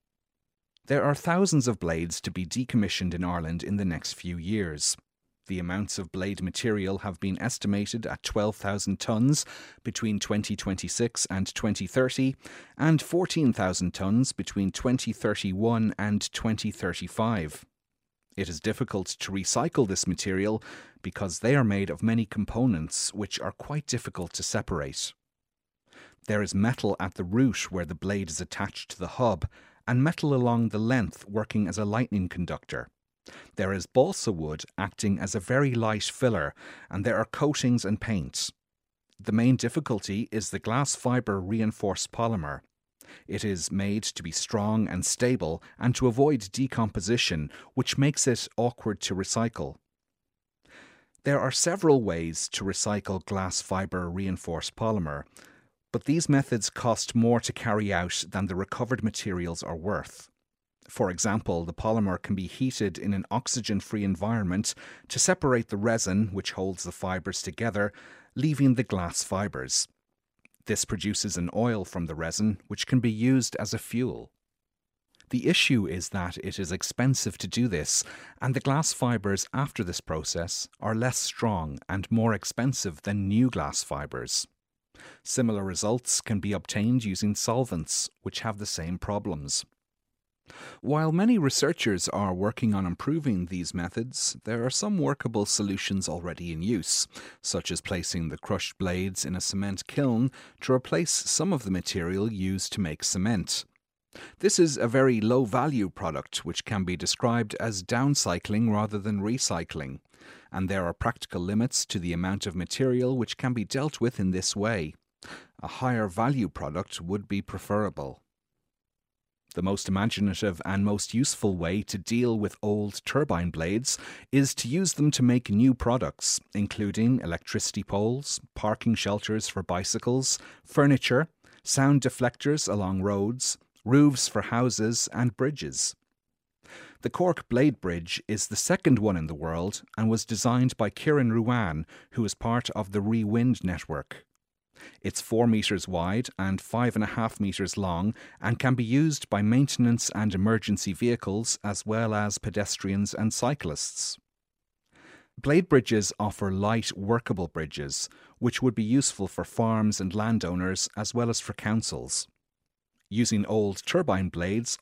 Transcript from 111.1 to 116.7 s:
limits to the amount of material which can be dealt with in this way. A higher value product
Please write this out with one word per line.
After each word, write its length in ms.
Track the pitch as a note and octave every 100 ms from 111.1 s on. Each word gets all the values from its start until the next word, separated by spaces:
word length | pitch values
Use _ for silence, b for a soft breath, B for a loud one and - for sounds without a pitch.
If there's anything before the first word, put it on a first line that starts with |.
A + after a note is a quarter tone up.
| - - G2
limits 440 | F2+ G#2+ A#2+ - -
to 140 | G2+
the 120 | E2+
amount 340 | E2+ F#2 G2 G#2
of 80 |
material 640 | F2 E2+ - C3 B2 B2+ C3
which 200 | G#2+ -
can 160 | C3
be 100 | A#2+
dealt 380 | G2+ C3+ D3+ -
with 180 | A#2 -
in 120 | F#2+
this 260 | F#2 - G#2
way. 360 | G#2 A2 D#2 - _ _ B B B -
A 40 | -
higher 420 | - B2+ A#2+ G#2
value 400 | G2+ A#2+ C#3 F#2
product 500 | - D2